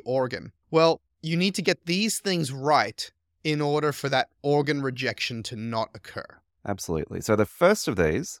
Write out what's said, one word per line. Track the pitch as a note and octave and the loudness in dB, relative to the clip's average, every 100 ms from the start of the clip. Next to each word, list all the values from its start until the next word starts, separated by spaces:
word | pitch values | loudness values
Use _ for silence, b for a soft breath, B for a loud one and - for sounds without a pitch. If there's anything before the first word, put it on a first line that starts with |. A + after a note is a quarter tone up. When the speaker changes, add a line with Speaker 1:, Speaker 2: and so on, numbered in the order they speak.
| - | -2
Speaker 1:
organ. | C3 B2+ - - - _ | 0 0 -4 -10 -20 _
Well, | D#3+ E3 D#3 _ _ | 4 4 4 _ _
you | D#3+ E3+ | -4 0
need | F#3+ F#3+ | 0 0
to | |
get | F3+ E3+ - | 0 -2 -2
these | F3+ A3 - | -2 -2 -2
things | G3 F3 C3+ | -2 -2 -2
right | C3+ C#3 C#3+ G#2 - - _ _ _ | -2 2 4 2 -4 -12 _ _ _
in | D#3 D3+ | -4 0
order | D3 D3 D3 | 0 0 0
for | C#3 C#3 | -2 0
that | C3 - _ | 0 0 _
organ | C#3+ D3 C#3+ C#3+ | 2 2 2 0
rejection | C3+ B2 B2+ A2 - A#2 | -2 -2 -4 -4 -6 -6
to | G#2+ A2 | -8 -8
not | A2+ A2+ A2 | -6 -4 -4
occur. | - - - - - _ _ - | -8 -16 -14 -14 -18 _ _ -8
Speaker 2:
Absolutely. | G2 - D#2+ - F2+ | -6 -4 -4 -4 -4
So | - G#2 | 0 2
the | G#2 | 2
first | - F3 G#3+ - | 2 4 4 0
of | G2+ | 2
these | D#2+ F2+ F3 - | 2 2 -4 -10